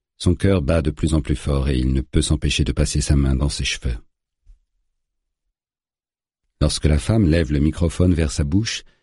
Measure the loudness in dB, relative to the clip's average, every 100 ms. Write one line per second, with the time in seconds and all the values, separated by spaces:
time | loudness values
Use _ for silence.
0 | _ _ 0 2 2 2 2 0 0 -2
1 | 0 0 0 -4 -2 -2 0 0 0 -2
2 | 0 0 0 0 0 -2 -2 0 -2 0
3 | 0 2 2 0 -2 -2 -6 -6 -6 -8
4 | -10 _ _ _ -20 -20 _ _ _ _
5 | _ _ _ _ _ _ _ _ _ _
6 | _ _ _ _ _ _ -2 0 2 2
7 | 2 2 4 2 2 0 0 0 -2 2
8 | 2 2 0 -2 0 0 -2 -6 -12 _